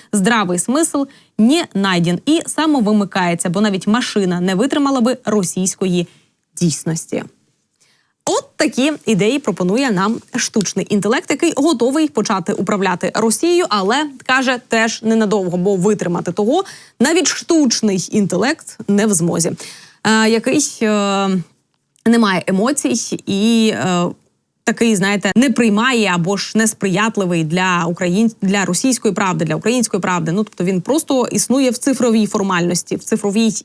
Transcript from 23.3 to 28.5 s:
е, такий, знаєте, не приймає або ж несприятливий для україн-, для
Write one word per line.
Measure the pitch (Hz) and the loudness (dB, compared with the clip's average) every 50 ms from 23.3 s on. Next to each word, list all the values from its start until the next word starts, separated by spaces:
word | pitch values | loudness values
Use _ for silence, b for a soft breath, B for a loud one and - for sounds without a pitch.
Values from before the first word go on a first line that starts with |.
| 196 196 208 233 233 226 220 220 - | -2 0 2 2 4 4 2 2 0
е, | 104 127 185 180 175 175 - - - _ _ _ _ _ _ _ _ _ | -2 -2 0 0 0 0 -2 -4 -8 _ _ _ _ _ _ _ _ _
такий, | - 226 - 240 233 220 | -4 -2 0 2 2 2
знаєте, | 185 190 196 202 202 170 196 185 | 2 2 0 0 0 -2 0 2
не | 220 262 285 | 4 4 4
приймає | 226 - 240 226 202 208 233 254 262 233 208 190 180 | 2 2 2 2 2 2 2 2 2 2 2 2 0
або | 175 165 185 202 | 0 0 0 -2
ж | 190 - - - | -2 -4 -2 0
несприятливий | 220 220 214 - - - 196 180 190 214 226 220 208 190 175 180 165 160 | 0 0 0 0 -2 -2 -2 0 0 0 0 0 -2 -2 0 0 0 0
для | 151 165 180 185 185 175 175 165 | 0 0 0 0 0 0 0 0
україн-, | 165 175 - 185 175 175 202 226 226 226 - | -2 -2 -2 -2 0 2 2 2 2 0 0
для | - 185 | -2 0